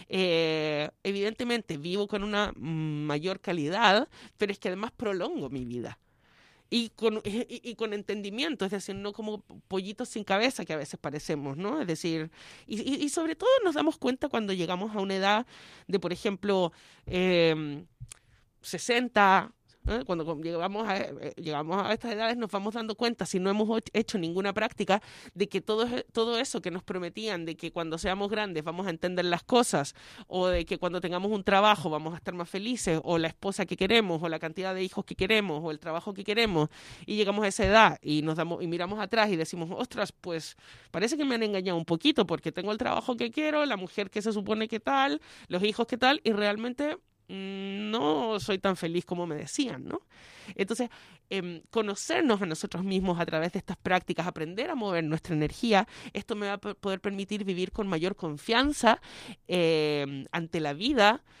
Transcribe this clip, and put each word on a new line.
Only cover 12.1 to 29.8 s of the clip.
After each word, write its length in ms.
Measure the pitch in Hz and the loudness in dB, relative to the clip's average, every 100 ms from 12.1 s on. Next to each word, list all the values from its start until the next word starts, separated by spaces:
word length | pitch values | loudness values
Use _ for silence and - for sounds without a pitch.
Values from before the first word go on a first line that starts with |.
| 160 160 - - - - | -2 -4 -10 -20 -20 -8
y, 160 | 214 | -6
y, 220 | 254 277 | -2 0
y 60 | 294 | 0
sobre 260 | 339 320 320 | 0 -2 0
todo 140 | 440 539 | 4 6
nos 120 | 381 294 | 4 2
damos 220 | 302 - | 0 2
cuenta 320 | 247 262 294 | -2 0 0
cuando 240 | 226 208 | -2 0
llegamos 420 | 190 170 180 214 214 | -2 0 -2 -2 -2
a 40 | |
una 160 | 196 190 | -2 0
edad 300 | 196 214 247 - - - - | 4 2 0 -12 -20 -20 -4
de, 120 | 185 | -2
por 140 | 170 | -2
ejemplo, 580 | 180 214 196 202 190 175 - - - - | -2 -2 -2 2 4 2 -2 -20 -18 -4
em, 800 | 185 185 175 165 160 151 143 - - - - _ _ _ _ | 0 4 6 6 4 -2 -8 -12 -18 -18 -18 _ _ _ _
sesenta, 920 | - 180 - 240 247 214 196 185 - _ _ _ 180 | -10 -6 0 2 4 6 8 8 4 _ _ _ -4
¿eh? 160 | 220 262 | -2 -2
Cuando 200 | 175 156 | -4 -2
con-, 180 | 151 | -4
llegamos 440 | 165 170 185 202 220 | -4 -2 -2 -2 -2
a, 100 | 190 | -2
eh, 360 | - 143 - - | -4 -8 -10 -8
llegamos 460 | 170 147 156 190 202 | -4 -4 0 0 0
a 80 | |
estas 180 | 226 233 | 0 -2
edades 260 | 208 226 240 | -2 -2 -2
nos 140 | 220 | -2
vamos 220 | 202 202 | -2 -2
dando 220 | 233 220 208 | -4 -6 -2
cuenta, 300 | 240 240 185 | 0 0 -2
si 140 | 185 | 0
no 100 | 185 | 2
hemos 200 | 214 220 | 2 2
och-, 200 | 226 - | 0 0
hecho 240 | 214 220 208 | 0 0 0
ninguna 360 | 165 175 202 | -2 -2 -2
práctica, 480 | 196 220 - 190 208 - - - | 0 -2 -2 2 2 2 -20 -14
de 140 | 180 202 | -4 -2
que 140 | 190 | -2
todo 260 | - 214 240 | 0 0 0
e-, 160 | 247 - | -2 -4
todo 260 | 233 226 233 | 0 0 0
eso 220 | 269 226 | -2 -4
que 100 | 180 | -4
nos 120 | 175 | -8
prometían, 640 | - 185 175 214 220 180 165 | -6 -6 -6 -6 -4 -4 -6
de 100 | 156 | -8
que 160 | 165 | -8
cuando 260 | 175 165 165 | -4 -4 -2
seamos 320 | 190 196 202 | -2 0 0
grandes 340 | 214 208 160 | -2 -2 -4
vamos 240 | 160 170 190 | -4 -4 -4
a 20 | |
entender 360 | 165 180 180 175 | -2 -2 0 0
las 180 | 175 | 0
cosas, 520 | - 240 247 165 | 4 4 6 2